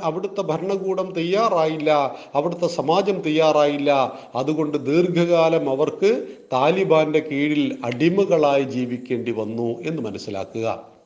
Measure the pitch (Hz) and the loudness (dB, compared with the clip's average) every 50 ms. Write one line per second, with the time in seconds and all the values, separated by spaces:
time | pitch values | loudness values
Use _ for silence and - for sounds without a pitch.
0 | 185 165 156 185 185 196 - 202 190 156 151 165 175 190 196 196 190 190 190 185 | -2 -4 -4 -4 -6 -6 -4 -4 -4 -2 -2 -2 -2 -4 -4 -2 -2 -2 -2 -2
1 | 185 190 - 175 165 170 185 208 233 226 196 165 160 160 156 156 147 156 151 147 | -4 -4 -4 -4 -2 0 0 2 2 2 2 2 0 0 0 0 2 2 2 2
2 | 143 - - - - - - 139 151 175 170 - 180 165 - - 131 143 165 190 | 2 0 -4 -8 -12 -4 -2 -2 0 -2 -2 -2 -4 -2 -2 -2 0 2 2 2
3 | 202 196 196 180 - 160 151 160 160 156 147 151 147 147 143 143 139 143 143 135 | 2 2 0 -2 -2 0 2 4 4 4 6 4 4 2 2 2 2 2 4 4
4 | 131 120 - - - - - 120 135 147 156 151 160 147 143 143 127 131 147 170 | 2 0 -2 -8 -14 -8 -6 -4 -2 -2 -2 -2 -2 -2 -2 -4 -2 0 2 2
5 | 175 180 165 170 175 170 175 165 160 165 165 160 147 139 135 135 156 156 - - | 2 2 2 0 2 4 4 4 4 4 2 2 0 0 0 0 0 -2 0 0
6 | 190 208 233 269 - - - - - - 131 127 135 156 175 190 190 156 160 156 | 2 2 2 0 -2 -8 -12 -18 -8 -4 0 2 2 4 2 2 2 4 4 4
7 | 156 151 151 156 147 156 139 139 143 151 147 147 139 127 - - - 120 123 120 | 4 4 2 0 0 -2 -2 -2 0 0 0 0 0 0 -2 -4 -6 -6 -2 0
8 | 156 175 180 202 196 170 175 160 147 143 139 139 135 120 117 123 127 120 123 123 | 2 2 2 2 2 2 2 2 4 4 4 2 0 0 -2 -4 -4 -4 -4 -6
9 | - - 127 113 113 117 113 107 110 104 113 117 117 117 120 - - 156 165 151 | -6 -4 -6 -4 -4 -4 -4 -4 -4 -4 -4 -4 -4 -4 -4 -6 -6 -6 -6 -6
10 | 120 107 98 98 - - 101 95 95 - - 113 110 113 98 - - - - _ | -6 -8 -8 -10 -10 -8 -8 -8 -8 -8 -6 -6 -4 -4 -4 -6 -10 -18 -20 _
11 | _ | _